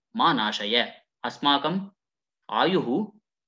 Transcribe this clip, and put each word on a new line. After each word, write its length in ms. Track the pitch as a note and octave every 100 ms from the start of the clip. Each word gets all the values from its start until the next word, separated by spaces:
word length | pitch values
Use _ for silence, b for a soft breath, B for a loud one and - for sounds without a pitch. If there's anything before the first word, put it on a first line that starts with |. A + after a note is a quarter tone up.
| _ A2+
मा 180 | D3+
नाशय, 680 | C3+ G#2+ G#2 G#2 A#2+ A2 - _ _
अस्माकम् 640 | A#2+ - C#3+ C#3+ D3+ F#3+ G3 _ _ _ _ _ -
आयुः 580 | G#2+ D3+ F#3 A#2 D3+ G#3+ - _ _